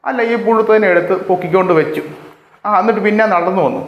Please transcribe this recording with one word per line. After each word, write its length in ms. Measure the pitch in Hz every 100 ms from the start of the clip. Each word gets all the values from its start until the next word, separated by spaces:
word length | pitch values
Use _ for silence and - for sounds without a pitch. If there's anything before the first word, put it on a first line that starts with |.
| -
അല്ല, 120 | 254 233
ഈ 20 | 233
പുഴുത്തതിനെ 420 | 220 220 214 214 202
എടുത്ത് 220 | 170 175 185 -
പൊക്കിക്കൊണ്ട് 440 | 175 170 185 180 160
വെച്ചു, 220 | 147 156 - - - - _ _
ആ, 40 | 208 208
എന്നിട്ട് 220 | 220 202 202
പിന്നെ 180 | 208 220
നടന്നു 280 | 180 175 190 143
വന്നു. 160 | -